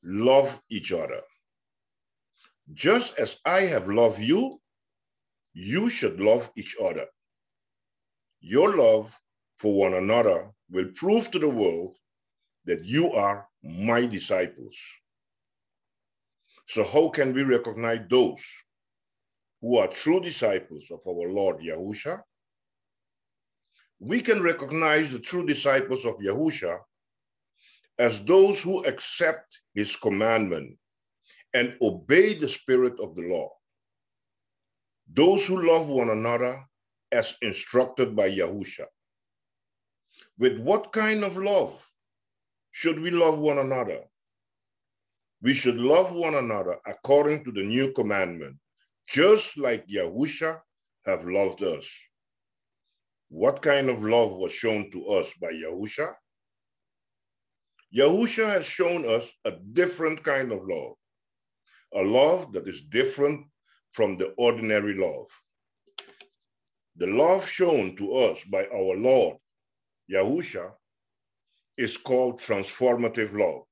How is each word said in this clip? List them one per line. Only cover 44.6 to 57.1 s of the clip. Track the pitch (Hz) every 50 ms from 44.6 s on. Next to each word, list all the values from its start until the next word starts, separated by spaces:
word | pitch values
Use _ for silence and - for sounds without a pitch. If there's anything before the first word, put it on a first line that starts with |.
| _ _ _ _ _ _ _ _ _ _ _ _ _ _ _ _ -
We | 117 139
should | 135 - 123 120 117
love | 120 131 151 175 185 180 175
one | 170 170 160 156
another | 143 127 117 110 101 92 90 90 - _
according | 107 95 - _ - 139 143 147 147 151 151 -
to | 127
the | 107 101 98
new | 101 113 123 135 135 135
commandment, | - 113 104 104 98 95 87 87 85 76 69 69 - _ _ _ _ _ _ _ _ _ -
just | - 127 156 196 214 214 214 - -
like | 151 139 127 120 110 - _
Yahusha | 98 101 90 85 90 110 139 156 - - 160 160 160 160 _ _ _ _ _ _ _ _ _
have | - 95 87 85
loved | 87 90 98 98 95 90 - 98
us. | 92 82 73 - - - - - _ _ _ _ _ _ _ _ _ _ _ _ _ _ _ _ _ _ _ _ _ _ _ _ _
What | - 78 95 127 139 135
kind | - 151 143 139 135 131
of | 123 110 107
love | 107 117 120 117 107 95
was | 92 95 85 -
shown | - - 113 110 107 - -
to | - 90 78 98
us | 104 95 85 - -
by | _ 87 82 82
Yahusha? | 80 80 80 85 90 101 107 - - 147 170 - - _ _ _ _ _ _ _ _ _ _ _ _ _ _ _ _ _ _